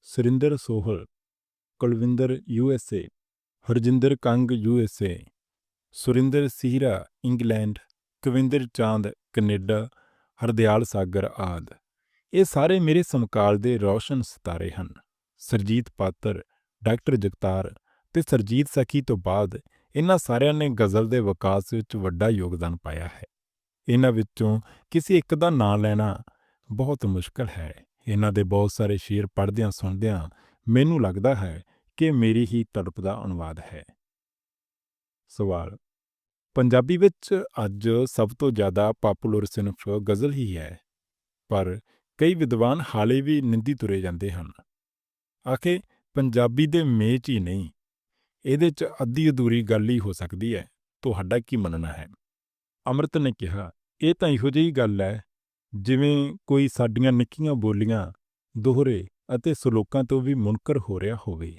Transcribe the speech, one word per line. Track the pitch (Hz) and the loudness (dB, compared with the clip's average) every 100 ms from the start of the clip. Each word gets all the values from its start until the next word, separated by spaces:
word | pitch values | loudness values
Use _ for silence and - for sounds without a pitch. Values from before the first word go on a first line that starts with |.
ਸੁਰਿੰਦਰ | - - 120 131 147 143 | -6 0 2 2 2 0
ਸੋਹਲ, | - 110 107 92 101 _ _ _ _ _ _ _ | -4 -4 -2 -6 -8 _ _ _ _ _ _ _
ਕੁਲਵਿੰਦਰ | 120 117 120 123 127 131 - | 0 2 0 2 0 -2 -4
ਯੂ | 113 131 | 0 0
ਐਸ | 131 - | 0 -4
ਏ, | 101 - _ _ _ _ _ - | -8 -8 _ _ _ _ _ 0
ਹਰਜਿੰਦਰ | 120 117 131 135 139 | 2 4 4 4 2
ਕੰਗ | 123 120 123 | 2 2 2
ਯੂ | 123 107 120 | 0 2 2
ਐਸ | 110 - | 0 -2
ਏ, | 98 87 - _ _ _ _ _ _ | -6 -6 -14 _ _ _ _ _ _
ਸੁਰਿੰਦਰ | - - 123 135 143 139 | -6 0 2 4 2 -2
ਸੀਹਰਾ | - 127 131 131 92 90 _ 127 | -2 -2 0 0 -2 -8 _ -4
ਇੰਗਲੈਂਡ, | 123 117 110 107 104 _ _ _ _ | -2 0 0 -2 -6 _ _ _ _
ਕਵਿੰਦਰ | 135 123 131 139 123 | 0 2 2 0 -4
ਚਾਂਦ | - 110 107 101 | -2 0 0 -4
ਕੈਨੇਡਾ, | - _ - 104 101 95 107 113 _ _ _ _ _ | -10 _ 0 0 0 0 -2 -4 _ _ _ _ _
ਹਰਦਿਆਲ | 117 113 110 107 | -2 2 4 4
ਸਾਗਰ | 120 104 92 98 | 2 -2 -2 -2
ਆਦਿ। | 95 - 92 85 - - _ _ _ _ _ | -4 -6 -6 -6 -12 -20 _ _ _ _ _
ਇਹ | 180 190 | 2 2
ਸਾਰੇ | 143 147 190 | 4 2 4
ਮੇਰੇ | 160 160 | 4 2
ਸਮਕਾਲ | 175 131 113 113 101 104 | 2 -2 0 2 4 4
ਦੇ | 120 120 | 2 0
ਰੌਸ਼ਨ | 101 107 - 139 | 2 0 0 -4
ਸਿਤਾਰੇ | 117 - - 85 87 | -4 -10 -10 -6 -8
ਹਨ। | - 87 - _ _ _ _ | -8 -12 -14 _ _ _ _
ਸਰਜੀਤ | - 113 101 117 113 - | -2 -2 2 0 -2 -4
ਪਾਤਰ, | 98 - 107 92 - _ _ _ | -4 -2 -6 -6 -12 _ _ _
ਡਾਕਟਰ | 110 117 - 127 | 0 0 2 0
ਜਗਤਾਰ | 98 - 95 95 92 - _ _ _ | 0 -2 -2 -2 -4 -12 _ _ _
ਤੇ | 170 | -4
ਸਰਜੀਤ | 160 131 101 123 143 | 0 0 2 0 0
ਸਖੀ | - 127 143 | -2 0 -2
ਤੋਂ | 131 107 | -2 -4
ਬਾਅਦ | 90 98 101 - _ _ _ 139 | 0 -2 -2 -6 _ _ _ -2
ਇਹਨਾਂ | 170 185 | 2 2
ਸਾਰਿਆਂ | - 120 147 | 2 2 2
ਨੇ | 151 147 110 | 2 -2 2
ਗਜ਼ਲ | 107 104 113 | 2 2 2
ਦੇ | 123 | 0
ਵਿਕਾਸ | 104 92 95 98 92 | 0 0 0 -2 -2
ਵਿੱਚ | 117 107 110 | -6 -6 -6
ਵੱਡਾ | 92 87 107 | -4 0 0
ਯੋਗਦਾਨ | 107 87 87 85 85 | 0 -2 -4 -6 -6
ਪਾਇਆ | 80 80 82 | -8 -10 -10
ਹੈ। | - - _ _ _ _ _ - | -14 -20 _ _ _ _ _ 0
ਇਹਨਾਂ | 123 131 | 4 4
ਵਿੱਚੋਂ | 110 107 - 107 110 - - _ | 2 -4 -2 0 0 -4 -20 _
ਕਿਸੇ | 165 - 180 | -4 4 2
ਇੱਕ | - 151 | 4 0
ਦਾ | 170 | 2
ਨਾਂ | 147 104 104 | 4 2 2
ਲੈਣਾ | 107 107 107 95 - _ _ _ _ | 2 2 0 -4 -12 _ _ _ _
ਬਹੁਤ | 110 131 139 104 | -4 -2 -2 -2
ਮੁਸ਼ਕਲ | 95 85 - 120 | -2 -4 -8 -8
ਹੈ। | - 80 - _ _ - | -8 -14 -16 _ _ -2
ਇਹਨਾਂ | 104 104 | 0 2
ਦੇ | 101 | 2
ਬਹੁਤ | 92 101 104 | 2 2 0
ਸਾਰੇ | - 104 101 | 0 -2 -2
ਸ਼ੇਰ | - 101 101 | -2 -2 -2
ਪੜ੍ਹਦਿਆਂ | - 101 104 107 | -2 -2 0 -2
ਸੁਣਦਿਆਂ | - 95 95 110 95 78 _ _ _ - | -4 -6 -2 -2 -4 -8 _ _ _ 2
ਮੈਨੂੰ | 120 151 165 | 2 4 2
ਲੱਗਦਾ | 101 92 117 117 | 0 0 0 0
ਹੈ | 95 80 _ _ _ - | -4 -10 _ _ _ -2
ਕਿ | 160 | 0
ਮੇਰੀ | 135 113 110 113 | 4 4 2 0
ਹੀ | 117 110 | -2 -2
ਤੜਪ | 107 90 - | -6 -6 -6
ਦਾ | 95 110 101 | -6 -6 -6
ਅਨੁਵਾਦ | 85 82 80 | -8 -8 -12
ਹੈ।" | - 78 - _ _ _ _ _ _ _ _ _ _ _ _ _ _ | -16 -18 -20 _ _ _ _ _ _ _ _ _ _ _ _ _ _
ਸਵਾਲ, | - 101 87 85 104 _ _ _ _ _ _ _ - | -4 -2 -2 -6 -14 _ _ _ _ _ _ _ 0
ਪੰਜਾਬੀ | 123 127 127 175 | 4 4 4 4
ਵਿੱਚ | 196 - - 190 - - 104 | 4 2 -4 -4 -4 -6 -6
ਅੱਜ | 101 113 117 127 | -2 0 2 0
ਸਭ | - 107 123 | 0 -2 0
ਤੋਂ | 143 | -2
ਜ਼ਿਆਦਾ | 107 98 92 104 - | 2 0 2 0 0
ਪਾਪੂਲਰ | 107 98 113 107 101 | -2 -2 -2 -2 -2
ਸਿਨਫ | - 101 92 - 104 101 | -4 -6 -6 -6 -4 -2
ਗਜ਼ਲ | 101 143 | 0 -2
ਹੀ | 139 113 87 | -2 -6 -6
ਹੈ, | 78 85 _ _ _ _ _ _ _ | -10 -16 _ _ _ _ _ _ _
ਪਰ | 101 92 98 _ _ _ _ | -2 -2 -6 _ _ _ _
ਕਈ | 160 175 | 2 2
ਵਿਦਵਾਨ | 139 117 117 156 139 113 | 0 2 2 0 -2 0
ਹਾਲੇ | 107 131 | 2 2
ਵੀ | 139 151 | 2 0
ਨਿੰਦੀ | 127 113 113 | 2 0 -2
ਤੁਰੇ | 135 107 98 | -4 -4 -4
ਜਾਂਦੇ | 92 87 98 | -4 -6 -8
ਹਨ। | 87 80 - _ _ _ _ _ _ _ _ - | -8 -12 -18 _ _ _ _ _ _ _ _ -6
ਆਖੇ | 131 180 180 - _ _ | -4 -2 -4 -6 _ _
ਪੰਜਾਬੀ | - 135 117 120 120 151 | -2 0 2 2 2 2
ਦੇ | 165 | 2
ਮੇਚ | 151 117 107 127 120 | 2 2 2 0 -2
ਹੀ | 117 | -4
ਨਹੀਂ, | 87 95 82 _ _ _ _ _ _ _ 131 | -2 -6 -8 _ _ _ _ _ _ _ -2
ਇਹਦੇ | 135 170 | 2 2
'ਚ | 147 | 0
ਅੱਧੀ | - - 123 131 156 | -8 -4 -4 2 2
ਅਧੂਰੀ | 131 117 117 | 2 2 2
ਗੱਲ | 107 107 107 | 2 0 2
ਹੀ | 123 | 0
ਹੋ | 98 | -2
ਸਕਦੀ | 90 87 92 113 104 | -6 -8 -6 -6 -6
ਹੈ। | 85 _ _ _ | -10 _ _ _
ਤੁਹਾਡਾ | 131 101 92 120 | -4 -4 -2 -2
ਕੀ | - 123 | 0 -2
ਮੰਨਣਾ | 92 82 80 | -2 -4 -6
ਹੈ? | 78 - _ _ _ _ _ _ _ - | -10 -16 _ _ _ _ _ _ _ -4
ਅੰਮ੍ਰਿਤ | 131 156 165 | -2 0 0
ਨੇ | 139 101 | -2 -4
ਕਿਹਾ, | 87 98 90 _ _ _ | -8 -8 -10 _ _ _
ਇਹ | 156 170 | 0 2
ਤਾਂ | 165 | 0
ਇਹੋ | 131 135 | 2 2
ਜਿਹੀ | 139 165 | 2 0
ਗੱਲ | 135 113 101 | 2 0 0
ਹੈ | 95 110 _ _ _ _ _ 104 | -2 -6 _ _ _ _ _ -8
ਜਿਵੇਂ | 98 131 143 143 143 - - | 0 2 4 2 -2 -8 0
ਕੋਈ | 139 135 | 2 2
ਸਾਡੀਆਂ | - 117 110 131 | 0 -2 2 4
ਨਿੱਕੀਆਂ | 123 120 - 156 | 4 0 -2 -2
ਬੋਲੀਆਂ | 131 107 104 110 110 90 - _ _ _ 113 | 0 0 0 0 -2 -6 -14 _ _ _ -2
ਦੋਹਰੇ | 123 127 135 104 98 _ - 123 | 2 2 2 0 -6 _ -6 -2
ਅਤੇ | 170 | -2
ਸਲੋਕਾਂ | 147 135 110 104 139 | 0 2 0 0 -2
ਤੋਂ | 127 135 | 0 0
ਵੀ | 127 | 0
ਮੁਨਕਰ | 135 104 110 - 143 | 0 0 0 0 -2
ਹੋ | - 92 | -2 -4
ਰਿਹਾ | 98 113 | -4 -6
ਹੋਵੇ। | - 80 82 | -8 -8 -10